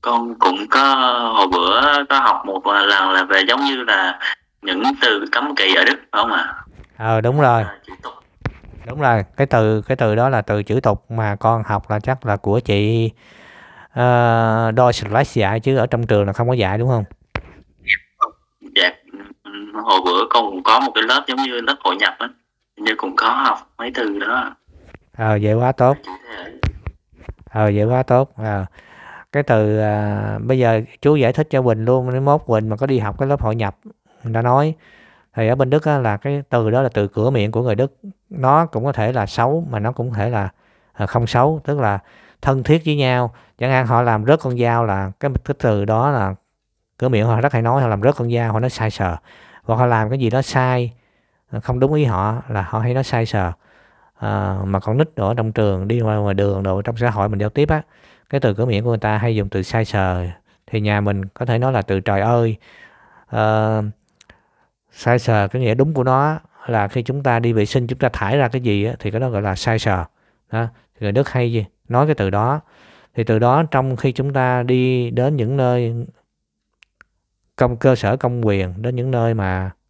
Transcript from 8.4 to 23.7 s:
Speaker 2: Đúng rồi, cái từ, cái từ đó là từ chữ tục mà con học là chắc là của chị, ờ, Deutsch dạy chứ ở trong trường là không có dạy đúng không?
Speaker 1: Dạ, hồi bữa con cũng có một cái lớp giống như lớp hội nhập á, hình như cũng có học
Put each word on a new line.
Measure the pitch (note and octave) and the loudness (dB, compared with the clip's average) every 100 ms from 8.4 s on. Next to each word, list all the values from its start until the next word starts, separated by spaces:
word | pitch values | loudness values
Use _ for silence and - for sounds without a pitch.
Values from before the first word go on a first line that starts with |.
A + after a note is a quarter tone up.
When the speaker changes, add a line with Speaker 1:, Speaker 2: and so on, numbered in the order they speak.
| - - - - - | -12 -12 -20 -20 -14
Speaker 2:
Đúng | C#3 | -2
rồi, | C#3+ A2+ F#2+ - | 2 2 0 -2
cái | C3+ | 2
từ, | B2 A2 G#2+ | 4 4 2
cái | G2+ C3 | -2 0
từ | A2+ | 2
đó | G#2+ B2 | 2 2
là | B2+ | 0
từ | G2+ G#2 | 0 -2
chữ | G2+ G#2+ | 0 0
tục | B2 G#2 _ | 2 0 _
mà | A2+ A2 G2+ | -4 -2 0
con | A2+ A2+ G#2+ | 0 0 0
học | G2+ - | -4 -2
là | G#2 | -4
chắc | G#2 C3 A2+ | -2 -4 -2
là | G2+ | -2
của | - G#2+ | 0 -2
chị, | A#2+ G2+ G#2 A2+ A2+ - - - - - - - - | 2 0 2 0 -2 -4 -20 -20 -20 -20 -20 -20 -14
ờ, | - B2 A#2+ A#2+ A2+ A2+ A2 A2+ A2+ | 0 2 4 4 4 2 2 0 4
Deutsch | B2 A#2 G#2 G#2+ C#3+ | 4 2 0 0 0
dạy | - G2 A2 | 0 0 0
chứ | B2 C3+ | 0 0
ở | A#2 | 0
trong | A#2 A#2 | -2 2
trường | G#2+ G2+ | 2 2
là | |
không | F#2+ A#2+ | 0 -2
có | |
dạy | B2+ G2 G2+ | 0 0 0
đúng | B2 | 0
không? | A#2+ G2+ - _ - - - _ _ - - _ _ - - _ _ | 0 -2 -10 _ -10 -10 -20 _ _ -4 -4 _ _ -6 -6 _ _
Speaker 1:
Dạ, | - F#2 F2+ - _ G2 G2+ - - G2+ G#2 | -20 -6 -6 -6 _ -20 -20 -20 -18 -16 -14
hồi | G#2+ A2 F#2+ | -10 -2 0
bữa | F2+ F2+ A2+ | 2 0 0
con | B2 A2+ | 0 0
cũng | F#2+ | -2
có | F2+ A2 | 2 2
một | C3+ | 2
cái | A2 | -2
lớp | A2 B2+ C#3+ | 0 0 0
giống | C3 | -4
như | C3+ A#2+ | -4 -4
lớp | A2+ C#3 | -4 -2
hội | G2 F#2 | -2 0
nhập | G2+ - | -2 -2
á, | A#2 - _ _ _ - | -10 -12 _ _ _ -6
hình | |
như | A2 A2 | -4 -4
cũng | F#2+ F#2 | -4 -2
có | A#2 | 0
học | B2 C3+ G#2+ - | 0 0 -2 -8